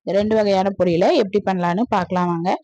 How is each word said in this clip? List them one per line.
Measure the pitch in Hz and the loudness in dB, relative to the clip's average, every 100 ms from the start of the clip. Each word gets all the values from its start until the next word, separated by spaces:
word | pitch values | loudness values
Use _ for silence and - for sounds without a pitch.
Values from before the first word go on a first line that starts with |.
இந்த | - 185 | 0 0
ரெண்டு | 208 220 | 2 2
வகையான | 208 190 196 190 | 2 2 0 0
பொரியலை | 185 165 202 339 | 0 2 2 2
எப்படி | 202 202 190 | 0 -2 -2
பண்ணலான்னு | 190 175 175 247 | -2 -2 -2 0
பார்க்கலாம் | 202 180 180 180 | -2 -2 -2 -2
வாங்க. | 170 175 - | -2 -2 -4